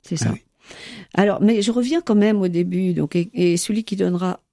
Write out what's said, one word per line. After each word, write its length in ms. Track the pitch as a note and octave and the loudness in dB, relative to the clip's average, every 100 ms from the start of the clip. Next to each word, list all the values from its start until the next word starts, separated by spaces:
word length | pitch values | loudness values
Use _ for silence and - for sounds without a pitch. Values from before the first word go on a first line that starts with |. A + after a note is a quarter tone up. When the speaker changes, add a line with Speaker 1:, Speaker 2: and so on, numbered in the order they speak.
Speaker 1:
C'est 140 | - D#3 | -6 -4
Speaker 2:
Ah 40 | A2 | -2
Speaker 1:
ça. 60 | |
Speaker 2:
oui. 60 | - _ _ - - - A#3 F#3 | -4 _ _ -20 -20 -18 -20 -8
Speaker 1:
Alors, 260 | - G3+ F#3+ | 0 0 4
mais 200 | G#3 A3+ | 4 4
je 100 | G#3 | 2
reviens 300 | A#3 B3 E4 | 0 0 -2
quand 140 | F4 G#3 | 2 2
même 260 | G#3 G#3+ | 4 2
au 60 | F#3 | 0
début. 460 | E3+ F3+ F3+ F#3 | 0 -2 0 0
Donc, 220 | D#3+ D3 F3 | 0 0 -2
et, 140 | F3 | -2
et 240 | - F3 E3+ | 0 0 0
celui 260 | - G#3+ | -2 -4
qui 120 | A3 G3 | -4 -2
donnera 440 | F3+ F3 F#3 F3+ _ | -2 0 -4 -6 _